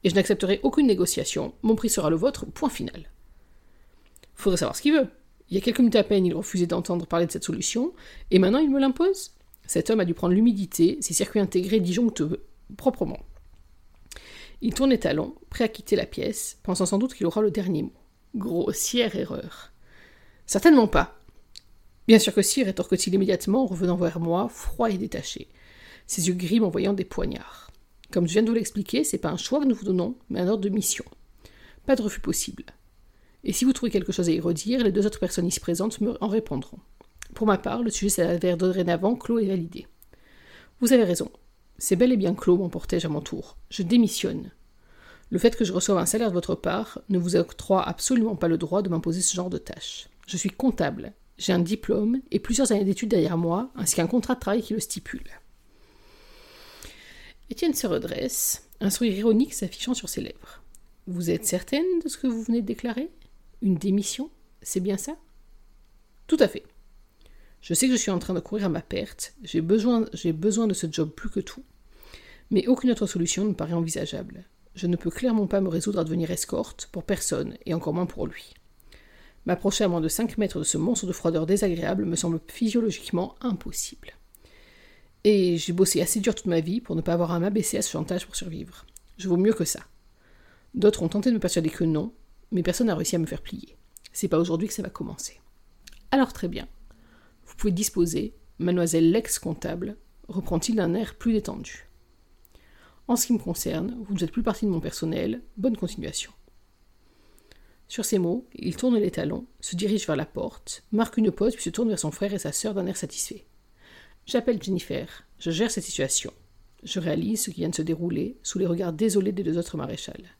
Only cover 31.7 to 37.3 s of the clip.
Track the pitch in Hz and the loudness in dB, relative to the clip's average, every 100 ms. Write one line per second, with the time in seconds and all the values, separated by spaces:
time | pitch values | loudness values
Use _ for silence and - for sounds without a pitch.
31.7 | - - 269 208 - - - - - - | -12 0 2 2 -4 -4 -4 -4 -10 -18
32.7 | - _ _ - _ _ _ - 196 254 | -20 _ _ -20 _ _ _ -6 0 2
33.7 | 254 240 196 180 190 175 160 165 165 208 | 2 0 0 -2 0 2 2 0 -2 0
34.7 | 254 226 185 208 - 180 - 175 - - | 2 2 2 0 0 -4 -2 -2 -2 -2
35.7 | 170 208 - 214 - 220 214 220 135 - | -2 -2 -2 -2 -2 0 -2 -2 -6 -6
36.7 | - - - - - - | -16 -20 -20 -20 -20 -18